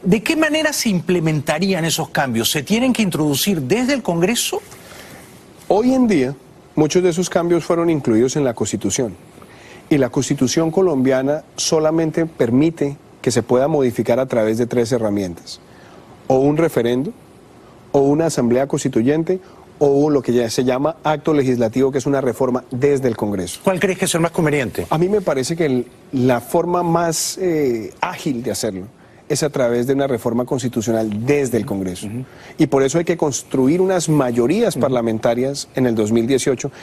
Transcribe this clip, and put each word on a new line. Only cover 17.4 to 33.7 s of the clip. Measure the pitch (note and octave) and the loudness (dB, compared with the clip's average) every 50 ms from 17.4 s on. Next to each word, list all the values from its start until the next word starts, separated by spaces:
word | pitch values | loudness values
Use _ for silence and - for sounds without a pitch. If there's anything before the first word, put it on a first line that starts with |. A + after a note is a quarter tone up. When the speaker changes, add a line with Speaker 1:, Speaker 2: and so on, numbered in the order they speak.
| - - - - - - - - - - - | -20 -20 -20 -20 -20 -20 -20 -20 -20 -2 2
Speaker 2:
o | C#3 | 2
una | C#3 C#3 D3 D#3 E3 | 4 4 4 2 0
asamblea | E3 - - B2 A#2 A#2+ B2+ C#3 | 0 0 0 0 2 2 2 0
constituyente, | C3+ - D3 - C3+ B2+ A2+ A2+ C3 D3 D#3+ E3 D#3+ F#3 F#3 - - - - - - - - D3+ | 0 -4 -4 -4 -2 0 0 2 2 2 0 0 -2 -4 -4 -4 -14 -20 -20 -20 -20 -2 0 2
o | C#3+ C#3 C#3 D3 D#3 | 4 4 4 4 2
lo | D3 C#3 | 2 0
que | A#2+ - | 0 2
ya | A#2+ B2 A#2+ A2 | 0 2 0 0
se | - - B2+ | 0 0 0
llama | B2+ B2+ B2+ C#3+ D#3 D#3+ - - | 0 0 0 0 -2 -4 -2 -2
acto | D3+ D#3 D3 - F3+ D#3 | -2 -2 0 0 0 2
legislativo, | D3 C3 C3 B2+ A#2+ A#2+ A2 A2 C3 C3+ C3+ | 2 2 2 2 0 0 0 0 0 0 2
que | C3+ | 0
es | D3 A#2 | -2 -2
una | D3 C#3 C3+ | 0 -2 0
reforma | C3+ B2+ A2+ - - C3 B2 B2 - - | 0 -2 0 0 -2 0 0 -2 -4 -6
desde | - B2 C3+ C#3+ C#3+ C3+ C3 | -6 0 0 2 2 2 0
el | B2+ A2 | -2 -2
Congreso. | - A#2 G#2 G2+ F#2+ F2+ F2 - - - | 0 -4 -4 -2 -4 -6 -8 -10 -2 -2
Speaker 1:
¿Cuál | G3 F#3+ E3+ | -2 0 2
crees | E3+ F#3+ F3+ | 0 -2 0
que | F#3 F#3 | -2 -2
es | D#3+ - | -2 0
el | E3+ | 0
más | E3+ E3+ | 0 0
conveniente? | - - F3+ A#3 C#3+ D3 B2+ G#2 - - F2 - | 0 0 0 0 0 0 -2 -2 -4 -6 -4 -2
Speaker 2:
A | D3+ D#3 | 0 0
mí | F3 F#3 | 0 2
me | G#3 G#3+ | 0 0
parece | F#3 F#3 D3+ C3 C3 - E3+ | 0 0 -2 -2 -2 -4 -2
que | E3 E3+ | -2 0
el, | D3 C3 B2 A#2+ - - - - - | 0 0 0 -2 -4 -12 -20 -18 -6
la | - C3 B2 C3 B2 A#2+ | -2 0 2 2 2 0
forma | - - - E3+ E3 F3 F3+ F3+ F3 | -2 -2 0 0 0 2 0 0 0
más, | E3+ E3 E3+ F3 E3 D#3+ - - - - - | 0 0 0 0 0 -2 -2 -4 -6 -6 -4
eh, | F#3+ F3+ D#3+ D#3 D3 C3 A#2+ A2+ G#2+ - - - | -2 -2 0 0 0 0 0 -2 -6 -10 -8 -8
ágil | - F3 F3+ - - E3 C3 A#2 A#2+ | -8 -8 -8 -6 -4 -4 -4 -4 -4
de | A#2+ | -6
hacerlo | G2+ - - A2 F#2+ F#2+ F2+ A2 - _ - - - - - | -6 -4 -4 -6 -6 -6 -12 -14 -18 _ -20 -20 -20 -20 -6
es | - D3 C3 | -4 -4 -2
a | - D3 | -2 -2
través | - C#3+ B2+ A#2 A#2+ A#2+ A#2+ | -2 0 0 0 0 0 0
de | B2+ C3+ | 0 0
una | C3+ C#3 | 0 0
reforma | C3+ C3 A2 - B2 A2+ A#2+ B2 | 0 -2 -2 -2 -2 -2 -2 -2
constitucional | B2 D3 C3 B2 B2 - A#2+ G#2+ A#2+ A#2 A2+ A2+ A2 G2+ G#2 A2+ | -2 -4 -4 -4 -2 -4 -2 -2 0 0 0 0 -2 -4 -4 0
desde | B2+ C#3+ D3 C#3 B2 A#2+ | 0 0 0 0 0 -2
el | A2+ G2+ | -2 -2
Congreso. | - G#2+ G2 F#2+ F#2 F2+ F2+ G#2+ | -2 -4 -4 -4 -6 -6 -8 -10
Speaker 1:
Ujú. | G#2 G#2+ B2 C3 - - - - - - - | -10 -10 -10 -10 -12 -16 -20 -20 -20 0 0
Speaker 2:
Y | D#3+ | 0
por | C3+ - C#3 C3+ | 2 4 2 2
eso | C3+ C3 E3+ | 2 0 -2
hay | E3+ | 0
que | E3+ F3 | 0 -2
construir | E3 E3 D3+ B2+ - - - - C3+ B2+ C3 | 0 0 -2 -2 -6 -8 -4 -2 2 2 2